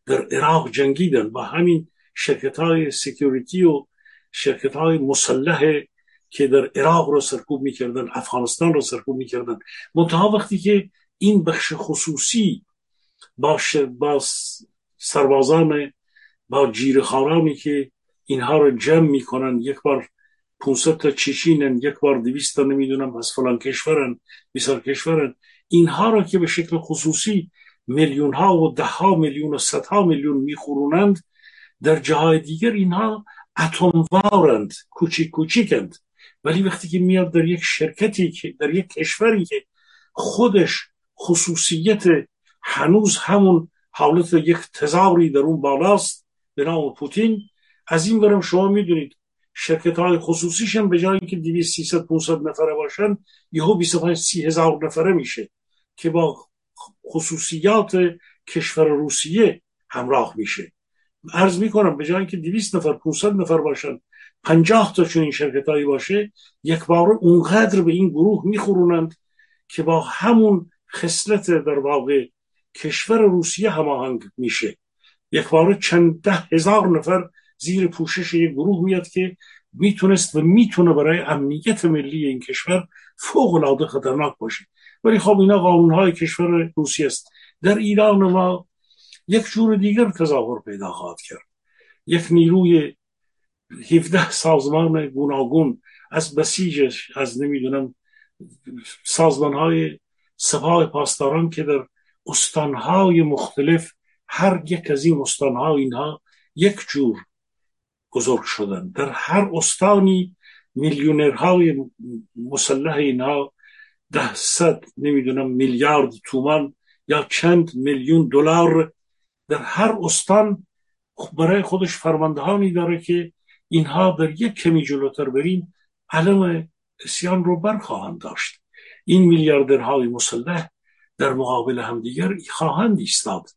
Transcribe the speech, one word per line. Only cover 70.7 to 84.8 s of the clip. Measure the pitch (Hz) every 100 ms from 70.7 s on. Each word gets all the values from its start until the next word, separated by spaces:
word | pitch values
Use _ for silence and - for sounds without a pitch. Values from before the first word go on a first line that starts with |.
| _ _
خصلت، | - 165 - - 208 -
در | 165 143 143
واقع، | 139 143 127 139 120 _ _ _ _
کشور | - 156 156 - 226
روسیه | 214 180 165 - 214
هماهنگ | 160 151 135 135 123 - -
می‌شه. | 123 - - - _ _ _ _ _
یک | 151 151
باره | 165 165 202
چند | - 170 170 160
ده | 202 180 -
هزار | 160 165 214 190 165
نفر | 160 185 185 _ _ _
زیر | 165 185 175
پوشش | 165 160 - 170
یک | 170 165
گروه | 135 175 185
میاد | 185 185 175
که | 185 185 185 - _ _
میتونست | 120 202 202 190 196 - 151
و |
می‌تونه | 160 208 214 - 175
برای | 147 147 170
امنیت | - 147 139 151 226 208
ملی | 170 156 139 156 147
این | 131
کشور | - - - 180 - _ _ -
فوق‌العاده | - - 240 170 143 139 156
خطرناک | 135 131 135 147 -
باشه. | 110 - - _